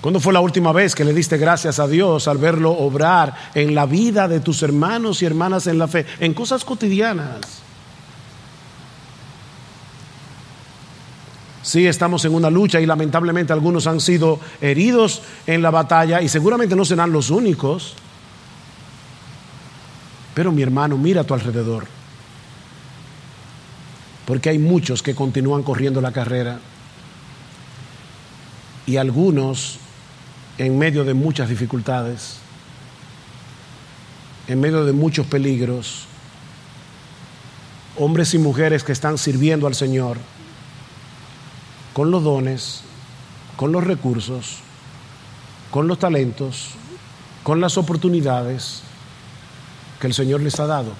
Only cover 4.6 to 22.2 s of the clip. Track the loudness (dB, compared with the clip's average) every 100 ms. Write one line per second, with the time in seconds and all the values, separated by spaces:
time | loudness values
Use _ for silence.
4.6 | 2 2 2 0 -2 0 0 0 0 0
5.6 | 0 0 0 -2 -4 -2 -2 -2 -2 -4
6.6 | -4 -4 0 0 0 -2 -6 -10 -14 -18
7.6 | -20 -20 -20 -20 -20 -20 -20 -20 -20 -20
8.6 | -20 -20 -20 -20 -20 -20 -20 -20 -20 -20
9.6 | -20 -20 -20 -20 -20 -20 -20 -20 -20 -20
10.6 | -20 -20 -20 -20 -20 -20 -20 -20 -20 -14
11.6 | -2 4 4 4 0 2 0 2 2 4
12.6 | 4 4 2 2 2 0 2 0 0 0
13.6 | 2 2 0 0 2 4 4 2 -4 -4
14.6 | 0 2 4 4 4 0 -12 -14 -2 2
15.6 | 4 4 4 4 4 2 2 2 2 2
16.6 | 2 2 2 2 2 2 2 2 2 2
17.6 | 0 -2 -6 -18 -20 -20 -20 -20 -20 -20
18.6 | -20 -20 -20 -20 -20 -20 -20 -20 -20 -20
19.6 | -20 -20 -20 -20 -20 -20 -10 -2 0 2
20.6 | 2 2 0 2 2 2 2 -2 -2 -2
21.6 | -2 -4 -8 -18 -20 -20